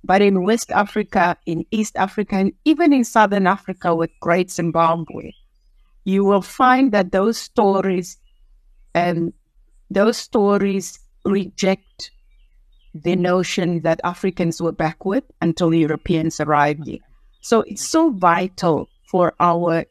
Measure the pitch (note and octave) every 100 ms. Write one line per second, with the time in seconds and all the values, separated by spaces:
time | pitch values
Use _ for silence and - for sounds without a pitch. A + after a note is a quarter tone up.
0 | - F#3+ G3+ F#3+ F3+ A3+ - - G3+ G#3+
1 | G3+ G3 F3 E3+ - E3 - G#3+ G#3+ -
2 | F#3+ - G3+ G3 G3 - D4 D4+ E4+ C#4
3 | A#3 A3+ G#3 G3+ F#3 F#3+ - F3+ F3+ E3
4 | E3 _ E3+ F3 F3+ - E3+ E3 E3 E3
5 | D#3+ - - - _ _ _ _ _ _
6 | - F#3+ G3 G3+ F#3+ - B3+ B3+ C4+ G3+
7 | F3+ F#3+ G#3 A3+ - - G3+ G3 F#3+ F#3
8 | F3+ - _ _ _ _ _ _ _ E3
9 | F3 E3+ E3+ - _ _ _ _ _ G3
10 | A3 - - A#3+ G3+ G3+ G3+ G3 F3+ -
11 | _ _ F#3+ G3+ F#3+ - F#3+ F#3+ _ -
12 | - _ _ _ _ _ _ _ _ D#3+
13 | E3+ F#3 F3+ F#3 F3+ - F#3 E3+ E3 D#3+
14 | F3 F3+ F#3+ F3+ E3+ D#3+ E3+ - D#3 -
15 | - A#3 - _ E3+ D#3+ E3+ E3 D3+ D3+
16 | - E3 D#3+ - D3+ D3 D3 D3 D3 -
17 | _ _ _ _ - A3+ - G3+ - D#4+
18 | D#4+ G3+ F3+ E3+ F#3 - E3+ D3+ - _
19 | _ F#3+ F3 - F3 E3+ F3 E3 -